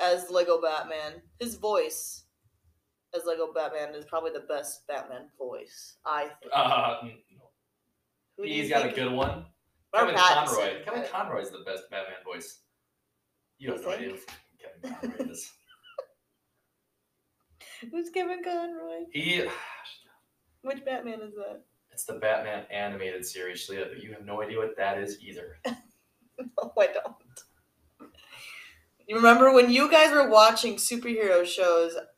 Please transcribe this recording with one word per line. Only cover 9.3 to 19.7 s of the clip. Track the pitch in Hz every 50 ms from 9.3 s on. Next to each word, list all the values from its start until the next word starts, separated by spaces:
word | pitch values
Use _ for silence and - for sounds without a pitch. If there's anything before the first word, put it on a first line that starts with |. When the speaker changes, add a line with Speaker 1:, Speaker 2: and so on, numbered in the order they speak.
| - - - - _ _ _ _ _ _ _ _ -
Speaker 1:
Robert | 214 233 - -
Speaker 2:
Kevin | 214 - - - - -
Conroy. | - 226 - -
Speaker 1:
Pattinson. | - - - -
Speaker 2:
Kevin | 208 233 240 - - -
Conroy | - - - - -
is | - - -
the | - -
best | - 113 - - -
Batman | - 98 98 95 95 - -
voice. | - 135 - - - - - _ _ _ _ _ _ _ _ _ _ _ _ _ _ _ _ _ _ _ _
You | 135 123
Speaker 1:
You | 117
Speaker 2:
have | 117 -
no | - 196
idea | 220 - -
Speaker 1:
think? | - - - - - - _ _ _ _ - - - - -
Speaker 2:
who | 254
Kevin | 247 - - 240 - -
Conroy | 262 - -
is. | - - - -
Speaker 1:
<laughs> | _ _ _ 1077 _ _ 1077 1077 - - - _ _ _ _ _ _ _ _ _ _ _ _ _ _ _ _ _ _ _ _ _ _ _ _ _ _ _ _ _ _ - - - - 240 233
Who's | 320 339 339 339
Kevin | - 370 359 349 359 359 349
Conroy? | 359 349 339 339 339 339 330 330 330 330 339 339 - -
Speaker 2:
He | 147 165 175 180 - - - - - - -